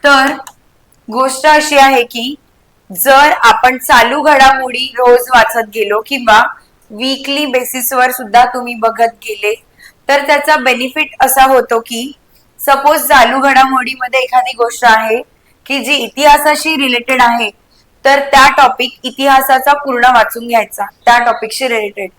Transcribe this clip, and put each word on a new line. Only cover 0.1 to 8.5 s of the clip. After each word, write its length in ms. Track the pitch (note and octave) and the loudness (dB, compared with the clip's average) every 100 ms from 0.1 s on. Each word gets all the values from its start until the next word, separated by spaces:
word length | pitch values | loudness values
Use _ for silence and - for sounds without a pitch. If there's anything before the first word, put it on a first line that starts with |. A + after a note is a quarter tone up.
| C#4 C4+ D4 - _ _ _ _ _ - | 2 0 -4 -14 _ _ _ _ _ -10
गोष्ट 360 | A3+ C4 C4 D#4 | -4 -4 0 2
अशी 300 | D4+ D4+ C#4+ | 2 2 2
आहे 260 | C4+ C4 | 4 2
की 320 | A#3+ A#3+ A#3+ C#4+ _ _ _ _ _ | -2 -6 -10 -10 _ _ _ _ _
जर 400 | F#3 C4 C4+ D4 | -6 2 4 4
आपण 460 | - - - B3+ B3+ | 2 2 2 2 0
चालू 440 | - C#4 A#3 C#4 | 0 2 2 0
घडामोडी 720 | D4 C#4+ C4+ C4+ B3+ B3 B3+ A#3 | 2 4 4 2 -4 -8 -10 0
रोज 320 | B3 B3 B3+ B3+ | 2 2 4 2
वाचत 340 | A3 A3+ A3 | 2 -2 -6
गेलो 280 | G#3+ G3+ G#3 A3 | -6 -4 -4 -4
किंवा 480 | C#4 A#3+ G#3+ A#3 - _ _ _ | -6 2 2 2 -4 _ _ _
वीकली 560 | G#3 C4 C4+ C4+ C#4+ D4+ | -10 -6 -6 -6 -6 -2
बेसिसवर 680 | B3+ B3 C4 A#3+ C4 B3 | -4 -6 -8 -6 -2 -2
सुद्धा 340 | B3+ A#3 A3+ | -2 -2 2
तुम्ही 280 | B3 | 2